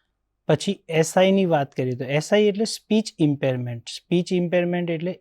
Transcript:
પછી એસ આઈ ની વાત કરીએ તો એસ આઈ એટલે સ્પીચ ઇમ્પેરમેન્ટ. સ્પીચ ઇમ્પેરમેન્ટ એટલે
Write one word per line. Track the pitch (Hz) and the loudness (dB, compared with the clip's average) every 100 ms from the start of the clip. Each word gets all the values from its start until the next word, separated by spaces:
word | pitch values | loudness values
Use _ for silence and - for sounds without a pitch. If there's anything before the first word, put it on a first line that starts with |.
| _ _ _ _ - | _ _ _ _ -2
પછી | 151 - 190 - | -2 0 -6 -4
એસ | 160 160 185 | 0 2 4
આઈ | 190 | 4
ની | 196 185 | 4 2
વાત | 156 139 | 0 0
કરીએ | - 127 | -4 -4
તો | 127 | -4
એસ | 127 143 - | -2 -4 2
આઈ | 208 | 2
એટલે | 208 196 | 2 0
સ્પીચ | 226 - - 214 214 - | -4 -6 -2 0 0 0
ઇમ્પેરમેન્ટ. | 151 143 135 127 120 120 - | 0 2 -2 -2 -6 -10 -12
સ્પીચ | - - 170 175 | -16 -2 -2 0
ઇમ્પેરમેન્ટ | 180 175 180 175 175 170 | -2 0 0 0 -2 -2
એટલે | 165 175 175 | -4 -4 -4